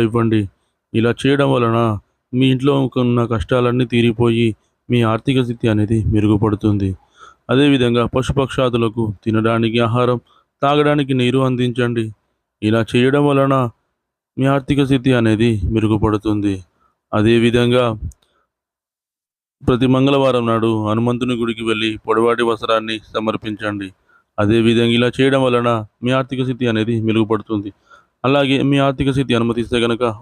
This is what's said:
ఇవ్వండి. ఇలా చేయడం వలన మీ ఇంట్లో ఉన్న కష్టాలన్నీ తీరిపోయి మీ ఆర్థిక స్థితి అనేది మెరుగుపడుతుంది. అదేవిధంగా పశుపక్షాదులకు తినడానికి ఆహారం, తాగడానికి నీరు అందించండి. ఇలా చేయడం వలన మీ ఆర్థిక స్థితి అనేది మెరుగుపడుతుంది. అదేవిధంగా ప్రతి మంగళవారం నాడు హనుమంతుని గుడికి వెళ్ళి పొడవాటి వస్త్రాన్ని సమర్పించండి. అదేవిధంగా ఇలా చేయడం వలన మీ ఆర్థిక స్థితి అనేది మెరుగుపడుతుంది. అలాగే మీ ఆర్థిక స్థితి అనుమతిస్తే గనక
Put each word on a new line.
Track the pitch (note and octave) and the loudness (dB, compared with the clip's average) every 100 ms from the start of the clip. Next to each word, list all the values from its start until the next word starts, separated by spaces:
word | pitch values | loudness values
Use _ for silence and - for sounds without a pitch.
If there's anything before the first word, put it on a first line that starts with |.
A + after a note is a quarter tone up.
| A2+ | 2
ఇవ్వండి. | A#2 A2+ A2 G2 _ _ _ _ | 0 0 0 -2 _ _ _ _
ఇలా | A2+ A#2 A2+ | -2 0 0
చేయడం | C3+ C#3 C#3 | 0 2 2
వలన | C3 A#2 A#2 A#2 G#2 - _ _ | 0 0 0 0 -2 -8 _ _
మీ | B2 C3 | 0 0
ఇంట్లో | C3 C#3 C#3 B2+ C3 | 2 0 0 0 0
ఉన్న | B2 A#2+ A#2 | 0 0 0
కష్టాలన్నీ | A2+ - B2+ B2 B2 A#2+ | -2 -2 0 0 0 0
తీరిపోయి | A#2+ A#2 A2+ A#2+ A#2 A#2 G#2 _ _ - | 2 2 2 2 2 0 -4 _ _ -2
మీ | A#2+ A2+ | 0 2
ఆర్థిక | A2+ - C3 | 0 0 0
స్థితి | A#2+ A#2 A#2 | -2 -2 0
అనేది | G#2+ G#2+ A2+ G#2 | 2 2 0 0
మెరుగుపడుతుంది. | G#2+ G#2 G#2+ G#2+ G#2 A2 G#2 G2 F#2 _ _ - - - | 2 2 2 0 0 0 0 -2 -4 _ _ -20 -12 -2
అదేవిధంగా | B2+ C#3+ C#3 A#2+ A#2+ A#2 | 2 2 2 2 0 0
పశుపక్షాదులకు | C3 B2 C3+ C3 - C3 A#2+ A2+ A2+ A2 G2+ | -2 -2 -2 -2 -2 -2 0 -2 -2 -6 -6
తినడానికి | A#2 A2 A2 A2+ A2+ A#2 | -2 0 0 0 0 0
ఆహారం, | A#2 A#2+ B2 B2 - _ _ _ | 0 0 0 -2 -6 _ _ _
తాగడానికి | C#3 D3 D3 D3 C3+ | 0 2 2 0 0
నీరు | C3 B2 C3 C3 | 0 0 0 0
అందించండి. | B2 B2 A#2 A#2+ A#2 A2 G#2+ _ _ _ _ | 0 -2 -2 -2 -2 -6 -10 _ _ _ _
ఇలా | G#2+ A2+ A2 | 0 0 0
చేయడం | B2 B2+ C#3+ D3 | 2 2 2 2
వలన | C#3 C#3 C3+ A#2+ - _ _ _ _ _ - | 2 2 0 -2 -6 _ _ _ _ _ -2
మీ | C3 | 0
ఆర్థిక | C#3 C3 C#3+ C3+ | 0 0 0 2
స్థితి | C3+ B2+ B2 | 2 2 2
అనేది | A2+ G#2+ A#2+ A2 F#2+ | 2 2 2 0 -2
మెరుగుపడుతుంది. | A2 G#2+ G#2+ G#2+ G#2 G#2+ G#2 G2+ F#2+ F#2 _ _ _ _ | 0 0 2 0 0 -2 -2 -2 -4 -10 _ _ _ _
అదేవిధంగా | G#2 G#2+ A#2 A#2 A#2+ A#2+ B2 A#2+ A2 - - _ _ _ _ _ _ _ _ _ _ _ _ _ _ | 0 2 4 2 2 2 2 0 -4 -10 -14 _ _ _ _ _ _ _ _ _ _ _ _ _ _
ప్రతి | - B2 C3 | -6 -2 0
మంగళవారం | B2+ C3+ C#3 C3+ B2 A#2 | 2 2 2 0 0 0
నాడు | A2+ A2+ A2 G#2 | 0 0 -2 -2
హనుమంతుని | A2 A#2+ A#2+ B2 A#2+ | -2 -2 -2 -4 -4
గుడికి | A#2 A2 A2+ | -4 -4 -4
వెళ్ళి | G#2+ A2 G#2+ - | -4 -4 -4 -2
పొడవాటి | A2 A#2 A#2 A#2 | 0 0 0 -2
వస్త్రాన్ని | A2 A#2 A2+ A2 A2 - | -2 -2 -2 -2 -8 -8
సమర్పించండి. | A#2 A2 G#2+ A2 G2+ G#2+ G2+ G2 - _ _ _ - | -6 -4 -4 -6 -8 -8 -8 -10 -16 _ _ _ -2
అదేవిధంగా | G#2 A#2 A2+ A#2 A#2 A#2+ | 2 2 2 2 2 2
ఇలా | B2 B2 | 0 0
చేయడం | C3+ C3+ | 2 2
వలన | C3 A#2+ A#2+ A#2 G#2+ _ | 2 0 0 -2 -6 _
మీ | B2 C3 | -2 -2
ఆర్థిక | C3 C3 C3 | -2 -4 -4
స్థితి | A#2+ A#2+ | -2 -2
అనేది | A2 A2 A2+ A2 | 0 0 -2 0
మెరుగుపడుతుంది. | A2 A2 A2 - G#2 G2+ - _ - _ _ | 0 0 -2 -4 -6 -8 -14 _ -20 _ _
అలాగే | B2 C#3+ C#3 C3+ | 0 2 2 0
మీ | C3+ C#3 C#3 | 2 2 0
ఆర్థిక | C3+ C3+ C3+ | 0 -2 -2
స్థితి | B2 A#2 | 0 0
అనుమతిస్తే | A#2 A#2 A2 B2 | 0 -2 -2 0
గనక | A#2 A#2 A#2+ G#2+ | 0 0 -2 -4